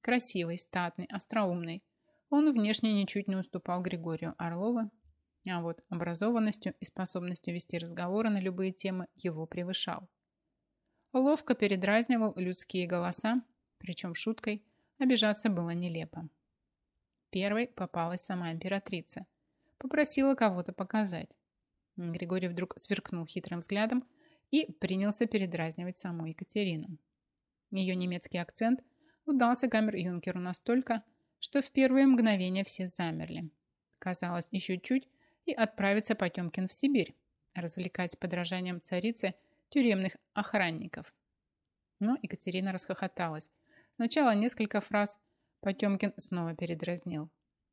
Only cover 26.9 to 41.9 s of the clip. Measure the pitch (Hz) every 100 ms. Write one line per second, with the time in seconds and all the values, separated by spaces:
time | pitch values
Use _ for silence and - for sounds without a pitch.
26.9 | 160 _ _ _ _ _ _ _ 190 185
27.9 | 185 180 175 - 175 170 - 226 254 -
28.9 | _ _ _ - 277 240 247 262 220 214
29.9 | - 180 175 185 180 180 185 - 247 254
30.9 | 226 - _ _ _ - 285 269 - 262
31.9 | 262 277 247 220 202 185 190 196 - 185
32.9 | - 170 160 160 165 165 _ _ _ _
33.9 | _ 185 180 175 175 - 190 - 185 -
34.9 | 262 - _ _ _ - 254 220 - 196
35.9 | 208 208 220 180 - 175 - 185 - 277
36.9 | 262 175 - _ _ _ - 170 175 180
37.9 | - 175 - 180 175 175 185 180 175 -
38.9 | 180 214 233 190 - _ _ _ 294 240
39.9 | 190 175 - _ - 202 208 175 160 -
40.9 | - - _ _ _ _ _ _ _ _